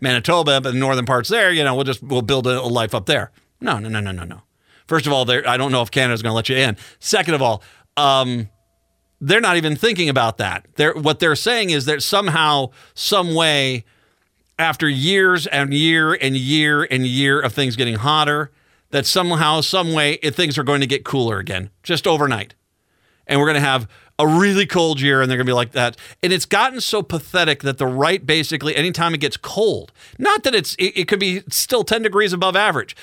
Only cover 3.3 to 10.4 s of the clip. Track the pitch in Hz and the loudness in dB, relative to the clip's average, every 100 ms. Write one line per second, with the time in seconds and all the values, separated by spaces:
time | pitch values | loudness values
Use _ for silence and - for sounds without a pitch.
3.3 | _ _ _ 254 104 110 110 101 92 85 | _ _ _ -4 -4 -4 -6 -6 -8 -12
4.3 | 87 _ _ _ _ - 160 147 139 123 | -16 _ _ _ _ -4 -2 2 0 2
5.3 | 123 135 127 139 127 117 135 127 117 113 | 0 0 0 0 0 0 0 0 0 -2
6.3 | 113 110 131 131 101 - - - 214 180 | -2 0 0 0 -2 -10 -12 -2 0 0
7.3 | 151 127 107 - - _ - 143 135 127 | 0 0 0 -6 -20 _ 0 2 4 2
8.3 | 123 107 _ _ _ _ _ _ - 139 | -2 -6 _ _ _ _ _ _ -6 0
9.3 | 208 320 175 156 151 233 185 160 127 117 | 2 4 2 0 0 0 0 0 2 0
10.3 | - | -2